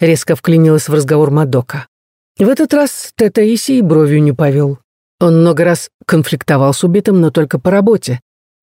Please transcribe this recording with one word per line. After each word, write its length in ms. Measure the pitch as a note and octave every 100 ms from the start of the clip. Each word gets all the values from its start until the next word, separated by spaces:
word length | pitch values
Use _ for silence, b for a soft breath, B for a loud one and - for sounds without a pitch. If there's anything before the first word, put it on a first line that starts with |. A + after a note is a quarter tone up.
Резко 340 | E3 D#3+ - D#3+
вклинилась 520 | - E3 D#3+ D#3 -
в 60 |
разговор 360 | D3+ C#3 D3+ D3+
Мадока. 560 | D3 D3 B2+ B2 D3 A#2+ _ _ _ _ -
В 100 | G3
этот 260 | C4+ D#4
раз 380 | D4 C#4+ - - -
Тетаиси 560 | A3 - G#3+ A#3 -
и 100 | C4
бровью 400 | F#3 D#3 D3+ D3+
не 100 | D3
повёл. 460 | C3 D3 C#3 C#3+ C#3 _ _ _ _
Он 200 | F3 E3
много 240 | E3+ D#3+
раз 260 | E3 E3+ - _
конфликтовал 680 | - E3 - C#3+ - C#3+ C3+
с 80 | C#3
убитым, 380 | F3+ F#3+ G3+ F#3+
но 100 | E3
только 280 | E3+ D3+ D3+
по 120 | F3+
работе. 500 | G3 G#3 G#3+ - B2+ - _ _ _